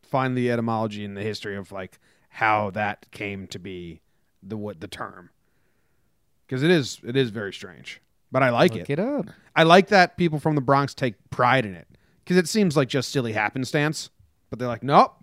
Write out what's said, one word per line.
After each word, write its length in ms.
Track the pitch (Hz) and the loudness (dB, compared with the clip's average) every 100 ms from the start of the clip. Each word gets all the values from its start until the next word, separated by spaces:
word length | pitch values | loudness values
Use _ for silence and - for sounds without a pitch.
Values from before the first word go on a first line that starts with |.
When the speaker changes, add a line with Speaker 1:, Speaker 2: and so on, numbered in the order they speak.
Speaker 1:
find 340 | _ 135 131 127 | _ -2 -2 0
the 140 | 123 | 0
etymology 520 | 117 117 113 110 104 104 | 0 -2 -2 -4 -6 -10
and 100 | 98 | -8
the 40 | |
history 320 | 107 101 104 98 | -8 -8 -10 -10
of, 160 | 95 | -12
like, 280 | 98 92 _ _ _ _ | -12 -14 _ _ _ _
how 400 | - 113 107 104 | -2 2 2 0
that 380 | 98 104 - _ | -4 -6 -6 _
came 360 | - 104 98 95 | -12 -10 -10 -12
to 120 | 98 | -14
be 420 | 95 90 85 80 _ _ _ _ | -14 -14 -14 -18 _ _ _ _
the, 160 | 95 110 | -12 -10
what 220 | 104 151 | -10 -12
the 60 | 104 | -14
term. 420 | - 107 95 90 _ _ _ _ _ _ _ _ _ _ _ - | -12 -14 -14 -20 _ _ _ _ _ _ _ _ _ _ _ -8
'Cause 120 | 131 | -2
it 80 | 156 | 2
is, 280 | 175 113 - | 2 0 -8
it 120 | 107 131 | -4 -2
is 140 | 123 | -2
very 240 | 107 101 | -2 -10
strange. 480 | - 95 73 - - _ _ _ | -10 -16 -18 -20 -20 _ _ _
But 120 | 131 | 0
I 60 | 135 | 2
like 240 | 120 170 | 4 2
Speaker 2:
Look 160 | - 87 | 2 -4
Speaker 1:
it. 40 | |
Speaker 2:
it 60 | 147 | -4
up. 280 | 226 285 - - _ - | -4 -4 -8 -12 _ 2
Speaker 1:
I 80 | |
like 240 | 165 180 185 | 6 8 8
that 300 | 202 175 - | 6 4 2
people 220 | 170 151 | -2 0
from 160 | 160 151 | 0 0
the 60 | |
Bronx 320 | 123 139 139 | 2 2 2
take 220 | - 131 - _ | -2 -6 -6 _
pride 360 | - 123 131 107 | 0 2 4 0
in 80 | 87 | -8
it. 120 | - _ _ _ - | -18 _ _ _ -2
'Cause 120 | 180 | 0
it 100 | 160 | 2
seems 280 | 220 190 147 | 2 2 2
like 120 | 131 | 0
just 200 | 135 - | 0 -2
silly 220 | 143 117 | -2 -2
happenstance. 760 | 107 107 131 127 151 147 156 - _ _ _ _ | -2 -2 -2 -4 -2 -2 -4 -10 _ _ _ _
But 100 | 113 | -8
they're 80 | 123 | -8
like, 160 | 113 | -6
"Nope. 300 | 127 160 - - | 2 4 4 0